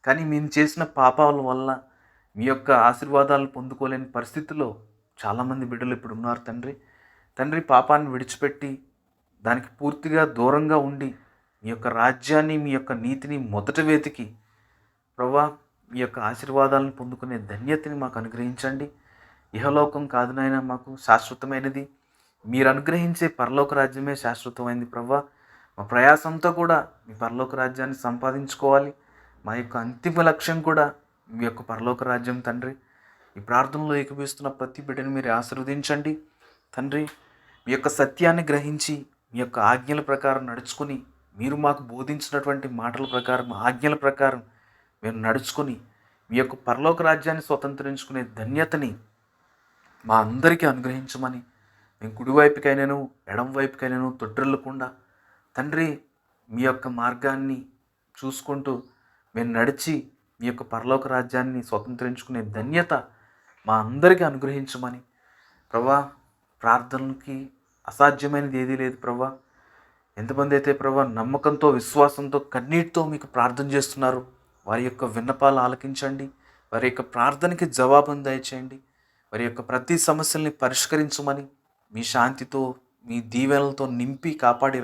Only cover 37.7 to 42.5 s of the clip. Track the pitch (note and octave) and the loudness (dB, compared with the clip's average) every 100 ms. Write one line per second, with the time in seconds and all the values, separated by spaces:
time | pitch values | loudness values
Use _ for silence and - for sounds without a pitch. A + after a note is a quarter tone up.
37.7 | A#2 C#3+ C#3+ C#3 - E3+ E3+ D#3 D3 D3 | -2 0 2 0 4 2 4 0 0 -2
38.7 | D3+ - D3 C#3 _ _ A#2 A#2+ A#2+ G#2+ | -6 -6 -6 -10 _ _ -8 -6 2 4
39.7 | B2+ B2+ D3 D3 C#3 C#3 C3+ B2+ A#2 - | 4 0 -4 0 0 2 0 -4 -10 -12
40.7 | - C#3+ C3 - _ _ G2 B2 D3 D3 | -10 -8 -8 -12 _ _ -8 -6 0 0
41.7 | C#3+ B2 A#2+ C3+ D3 - C#3+ C#3 | 0 -6 -12 -8 -8 -4 -4 -2